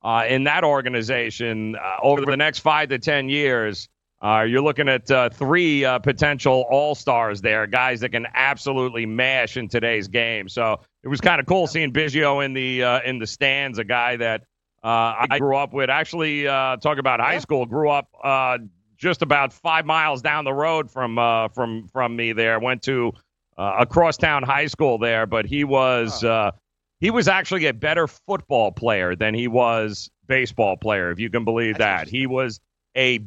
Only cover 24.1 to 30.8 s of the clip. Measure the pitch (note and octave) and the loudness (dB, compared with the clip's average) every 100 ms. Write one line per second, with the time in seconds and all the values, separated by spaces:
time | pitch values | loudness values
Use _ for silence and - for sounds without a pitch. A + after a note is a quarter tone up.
24.1 | D3 E3 D3 B2+ C#3 D3+ - D3+ A2+ A#2 | 2 0 0 0 -2 -2 0 0 2 0
25.1 | A2+ A2 A2+ G#2 C#3+ C#3+ C3+ C3 B2 A#2 | 0 0 -2 -2 -2 0 2 4 2 0
26.1 | G2+ A#2 A2+ G#2 - _ _ _ _ F3+ | -2 0 2 0 -4 _ _ _ _ -2
27.1 | A3+ F#3 F#3+ F3+ F#3+ D3+ A2+ D3+ D#3+ D#3 | 2 2 0 0 -2 -2 -2 -2 0 -2
28.1 | - - G3 - C3 G#2 F2+ A#2 G#2 F2+ | -4 -6 -6 -2 0 0 0 0 0 0
29.1 | F2+ A2 A2 B2 A#2 A#2+ A2+ G#2+ G2+ - | 0 -2 -2 0 2 2 2 -2 -6 -14
30.1 | _ _ C3 B2+ - G#2 F#2 | _ _ 0 0 0 0 0